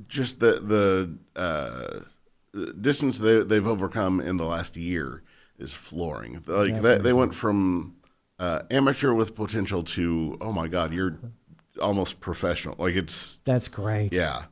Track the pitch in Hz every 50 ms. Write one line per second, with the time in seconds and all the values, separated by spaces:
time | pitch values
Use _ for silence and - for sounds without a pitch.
0 | 101 - - 135 127 117 - - 120 113 - - 98 104 107 104 101 98 95 92
1 | 92 82 80 - - _ - - 90 85 78 73 67 57 60 62 57 50 - -
2 | - - _ _ _ _ _ _ _ _ - 101 82 - - 95 104 139 139 -
3 | 147 131 110 101 107 107 113 110 - 98 107 107 98 113 113 95 95 90 - 113
4 | 98 92 92 92 67 85 92 87 82 82 82 82 82 - - 85 85 87 90 82
5 | 71 65 58 - - _ _ _ _ _ _ - - 73 - - - - 78 82
6 | 85 80 67 53 57 58 60 85 76 76 87 101 104 98 107 113 110 120 117 101
7 | 98 123 123 127 127 92 - - - 107 104 101 95 92 90 87 80 90 - _
8 | _ _ _ _ _ _ _ - 92 87 82 - - - 123 139 139 135 139 -
9 | 143 135 117 113 110 110 - 107 107 98 107 107 95 90 98 87 82 - - 92
10 | 85 85 82 82 80 76 - - 90 113 107 85 82 82 87 87 82 80 82 90
11 | 95 92 80 - - 120 - _ _ _ - _ _ _ - - - 104 101 98
12 | 90 - - - - 92 82 - - 87 87 - - 71 - - 85 92 87 95
13 | 85 - - - - - - - - 135 127 120 - - - 104 101 107 107 104
14 | 104 95 87 92 82 76 64 62 - -